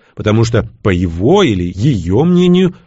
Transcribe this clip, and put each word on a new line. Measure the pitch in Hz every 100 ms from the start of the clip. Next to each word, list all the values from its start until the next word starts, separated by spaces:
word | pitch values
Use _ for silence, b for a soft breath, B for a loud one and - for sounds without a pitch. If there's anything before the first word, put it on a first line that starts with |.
| b
потому | b 104 110
что, | 113 117 - -
по | 104
его | 90 90 82 107 202
или | 165 92 90
ее | 90 139 107 82 101 170
мнению, | 175 180 180 185 B